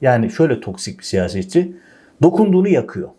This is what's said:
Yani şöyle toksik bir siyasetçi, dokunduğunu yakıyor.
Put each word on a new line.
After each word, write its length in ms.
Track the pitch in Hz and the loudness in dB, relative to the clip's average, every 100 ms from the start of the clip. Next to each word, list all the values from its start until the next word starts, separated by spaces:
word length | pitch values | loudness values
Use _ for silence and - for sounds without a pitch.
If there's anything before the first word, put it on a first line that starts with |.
Yani 300 | 131 123 113 | 0 2 0
şöyle 300 | - 160 117 | 0 0 0
toksik 380 | - 95 - 95 | -6 -12 -12 -14
bir 60 | |
siyasetçi, 720 | - 95 87 98 92 170 180 - _ _ _ - | -4 -2 -2 -4 -2 0 0 -6 _ _ _ 2
dokunduğunu 460 | 160 180 214 185 196 | 2 4 2 2 2
yakıyor. 400 | 156 - 101 - | 0 -2 -8 -12